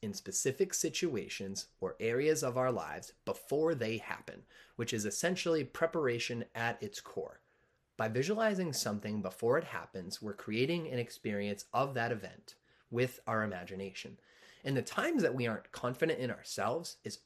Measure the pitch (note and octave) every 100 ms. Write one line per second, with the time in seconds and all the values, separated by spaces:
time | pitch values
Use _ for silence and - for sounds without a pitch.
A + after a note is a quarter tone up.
0 | A2 G2 - - C3+ C3 F#3+ - E3 -
1 | F3 A2+ - - G2 G2 - - F#2 -
2 | A2 A#2+ D3+ D3+ C3+ B2 C3 A2+ D#2 D#2
3 | - - - G2 - C#3 D#3+ D3+ A2 A2+
4 | - - - - - - - - A#2 A2+
5 | G#2 - F3 F3+ F3 D#3+ C3 - E3 E3+
6 | C3+ A#2 - A#2+ A2+ A#2 A#2 A#2 G#2 -
7 | - - - - _ _ _ _ _ -
8 | A2 A2+ C#3+ G#3+ A3 F#3+ F3 C3 A#2 G#2
9 | G#2+ G#2+ F#2 - A#2 C#3 - F2 E2 F#2+
10 | F2+ - G#2+ G#2+ - A2 C3+ E3+ D#3+ B2+
11 | A#2+ - A2+ G2+ G2+ G2+ - A#2+ C#3 A#2
12 | A#2 A2+ F#2+ - - - _ _ - A#2+
13 | B2+ - - A2 G#2+ F2+ F2+ F#2+ G2 F#2
14 | - - _ - - - C#3 C3+ - -
15 | C#4+ D#4+ D#3+ B2+ A#2+ A2 - - B2 C3
16 | E3 D#3 B2+ G#2+ - - G#2 C#3+ E3+ -
17 | - -